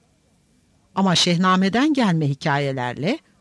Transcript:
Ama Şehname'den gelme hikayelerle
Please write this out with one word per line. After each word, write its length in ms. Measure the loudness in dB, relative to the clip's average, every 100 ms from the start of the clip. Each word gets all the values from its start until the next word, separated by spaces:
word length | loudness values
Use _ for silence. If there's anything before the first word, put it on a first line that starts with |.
| _ _ _ _ _ _ _ _ _ -2
Ama 200 | 0 2
Şehname'den 800 | 0 2 2 2 2 2 0
gelme 340 | 2 2 2 0
hikayelerle 920 | -2 -2 -2 -2 -4 -6 -4 -4 -6 _ _